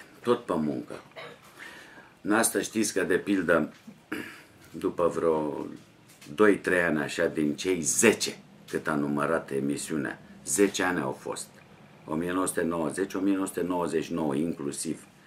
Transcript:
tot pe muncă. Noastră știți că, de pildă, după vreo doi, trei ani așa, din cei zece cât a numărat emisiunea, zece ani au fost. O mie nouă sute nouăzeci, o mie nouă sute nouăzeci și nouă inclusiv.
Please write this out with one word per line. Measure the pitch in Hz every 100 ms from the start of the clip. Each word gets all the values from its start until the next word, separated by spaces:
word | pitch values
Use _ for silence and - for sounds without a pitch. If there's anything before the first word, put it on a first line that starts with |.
| - -
tot | 120 120
pe | - 85
muncă. | 76 65 - 52 - - - - - - - - - - - -
Noastră | 90 110 107 101
știți | - 110 104
că, | 95
de | 85 87
pildă, | - 98 85 80 76 - - - _ - - - - - -
după | 82 90 - 85
vreo | 80 82 78 76 73 78 - - - - - -
doi, | 73 104 87
trei | - 90
ani | 85 78
așa, | 69 - 82
din | 78 73 71
cei | 92 87
zece | 73 - 113 - - - - - -
cât | 78 80
a |
numărat | 73 71 71 73 76 -
emisiunea, | 69 69 69 - 78 62 - - -
zece | - - 98 -
ani | 90 87
au | 67 -
fost. | - - - - - - - -
O | -
mie | 78 87
nouă | 92 87
sute | 87
nouăzeci, | 82 85 76 78 98
o | 98
mie | 98
nouă | 95 95
sute | -
nouăzeci | 87 90 82 78
și | 73
nouă | 85 78
inclusiv. | 69 85 - 71 - 80 71 - -